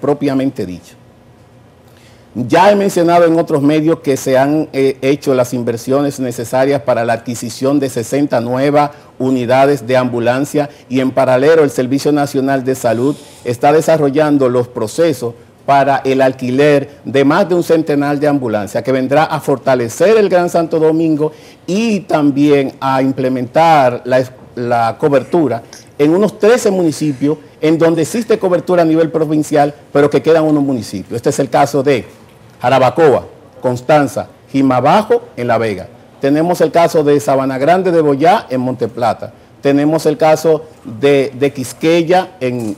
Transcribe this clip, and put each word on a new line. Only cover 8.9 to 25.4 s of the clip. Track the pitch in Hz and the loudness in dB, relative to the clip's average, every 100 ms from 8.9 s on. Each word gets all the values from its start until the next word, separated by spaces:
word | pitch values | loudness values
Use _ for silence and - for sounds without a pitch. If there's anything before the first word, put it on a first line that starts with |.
| - - - | -4 -20 -6
unidades | 131 127 117 127 139 143 117 | -2 0 2 4 4 2 0
de | 127 | 0
ambulancia | 123 120 117 127 143 147 143 - - | 0 -2 -2 -2 -2 -4 -4 -8 -6
y, | 131 | -2
en | 131 | -2
paralelo, | 131 127 127 143 160 | 0 2 2 4 4
el | 143 | 2
Servicio | - 127 135 151 | 0 -2 -2 0
Nacional | 147 139 135 135 135 | -2 -2 -2 -2 -2
de | 127 131 | -2 -4
Salud | 117 113 135 147 - - | -2 -2 -2 -4 -10 -12
está | - 117 143 | -8 -2 2
desarrollando | 156 160 160 143 139 151 143 127 | 2 2 0 0 0 0 2 0
los | 123 120 | 0 -4
procesos | 120 110 - 165 - 156 - - _ - | -6 -6 -2 -2 -2 -8 -12 -20 _ 0
para | 139 135 135 135 | 2 2 0 0
el | 131 | 0
alquiler | 131 127 123 131 147 143 143 - - | 0 0 -4 0 2 2 0 -10 -4
de | 135 139 | 0 2
más | 170 180 | 2 2
de | 180 | 0
un | |
centenar | 165 165 156 143 143 143 | 0 0 0 -2 -2 -2
de | 147 | 0
ambulancias, | 143 123 104 95 120 | -2 -2 -4 -4 -6
que | 131 | -2
vendrá | 131 131 143 | -2 0 0
a | 156 - | 0 -2
fortalecer | - 131 135 127 113 - 180 220 | -4 -2 0 0 -2 0 2 4
el | 196 | 2
Gran | 180 175 | 0 0
Santo | 175 160 160 | -2 -2 0
Domingo | 165 160 165 151 151 - - - - | 0 2 0 0 -2 -6 -20 -16 -6
y | 190 233 202 | -2 -2 -2
también | - 156 147 139 147 143 135 - | -2 0 2 2 2 2 0 -4
a | 135 135 | -2 0
implementar | 135 131 131 127 120 156 165 156 127 120 123 | -2 -2 -4 -4 -2 2 4 4 2 0 0
la, | 127 127 - - | 0 -2 -8 -16
la | 120 120 120 117 - | -8 -4 -2 -2 -2
cobertura | 156 139 - 175 | 0 0 0 0